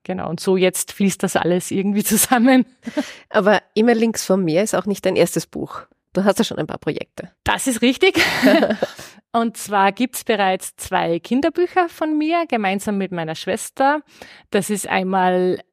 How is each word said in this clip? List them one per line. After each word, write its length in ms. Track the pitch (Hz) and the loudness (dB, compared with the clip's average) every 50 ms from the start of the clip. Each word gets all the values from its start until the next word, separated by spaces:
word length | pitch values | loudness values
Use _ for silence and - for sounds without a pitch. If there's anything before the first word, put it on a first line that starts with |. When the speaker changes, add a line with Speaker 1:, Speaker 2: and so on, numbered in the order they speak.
| - | -10
Speaker 1:
genau. 260 | - 185 185 - - | -10 -8 -6 -6 -6
Und 100 | 170 165 | -8 -4
so 160 | - 196 185 | 0 0 2
jetzt 360 | 190 180 185 180 - - - | 4 2 2 2 -2 -6 -8
fließt 300 | - - 196 190 - - | -4 0 0 0 0 0
das 140 | - 180 - | -2 -2 0
alles 340 | 180 - 165 180 180 - - | 0 2 2 0 0 -2 -2
irgendwie 320 | 165 196 190 202 202 208 202 | -4 -2 -2 0 0 -2 0
<laughs> 0 | |
zusammen. 600 | - 214 214 - - 262 240 226 269 262 254 - - _ _ - 233 - 302 - - - - - - | 0 0 0 2 2 2 4 6 6 6 6 4 2 _ _ -18 -8 -6 -6 -6 -6 -12 -20 -12 -2
Speaker 2:
Aber 320 | - 214 185 208 202 - - _ _ | 0 2 4 4 4 2 0 _ _
Immer 200 | 214 220 240 233 | 2 2 4 4
links 300 | 220 233 226 214 - - | 2 2 0 0 -2 -2
vom 180 | - 190 196 | 0 0 2
Meer 200 | 185 160 151 180 | 2 2 2 0
ist 120 | 214 220 - | 0 0 -2
auch 120 | 185 - | -2 -2
nicht 180 | 208 196 - - | -2 -4 -2 -2
dein 120 | 190 185 | 0 2
erstes 300 | - 170 - - 170 - | 2 2 2 0 -4 -6
Buch. 360 | - - - - - - - - _ _ _ _ _ - | -6 -8 -10 -10 -10 -10 -14 -16 _ _ _ _ _ -4
Du 100 | 180 196 | 0 2
hast 140 | 208 190 - | 2 2 2
ja 80 | 226 | 0
schon 100 | - - | -2 -4
ein 100 | - 151 | -6 -6
paar 120 | - - - | -6 -8 -6
Projekte. 520 | - 160 - - - - _ - - - _ _ - | -6 -6 -6 -6 -8 -12 _ -16 -16 -16 _ _ -2
Speaker 1:
Das 220 | - 208 196 - | -2 -2 0 -2
ist 160 | 269 233 220 | -4 -2 0
richtig. 340 | 240 254 254 - 370 381 - 320 - - - - 247 - 269 330 - - 214 | 0 0 2 2 2 2 2 2 0 -2 0 2 4 4 6 6 4 2 0
<laughs> 560 | - - - - - - - - - _ _ | -2 -6 -6 -8 -12 -20 -20 -20 -20 _ _
Und 260 | - 233 226 226 220 - | -2 -2 -2 -2 -4 -8
zwar 340 | - 190 208 196 196 202 | -6 -2 2 2 2 2
gibt's 320 | 196 - 247 247 - - - | 2 0 -2 -4 -4 -6 -4
bereits 520 | - 220 202 196 185 190 185 - - - | -2 0 0 0 0 0 -2 -6 -12 -14
zwei 420 | - - - 185 180 170 165 170 170 | -14 -8 -4 -2 -2 0 0 -2 -4
Kinderbücher 720 | 170 - 233 269 294 330 - 349 359 349 - 370 349 339 | -2 -2 0 0 0 0 0 0 -2 0 0 -2 -2 -2
von 260 | - - 320 311 311 | -4 -6 -4 -2 -2
mir, 300 | 302 302 311 339 339 330 302 | -2 0 0 -2 -2 -2 -2
gemeinsam 480 | 254 220 208 185 196 202 - 220 202 | -2 -2 0 -2 -2 -2 -4 -4 -4
mit 160 | 196 190 185 | -4 -4 -4
meiner 220 | 185 170 160 160 160 | -4 -6 -6 -6 -8
Schwester. 640 | - - 190 190 220 - - - - 269 277 294 302 - _ _ - - - - - _ _ | -8 -6 -6 -6 -6 -6 -8 -2 0 2 2 0 0 -4 _ _ -20 -20 -20 -20 -20 _ _
Das 200 | - 202 - - | -2 -2 0 -2
ist 180 | 208 196 - - | -4 -4 -2 -2
einmal, 720 | 185 190 185 185 190 190 185 185 185 185 180 185 180 - - _ | -2 -2 0 0 0 2 2 2 2 2 0 0 -2 -4 -8 _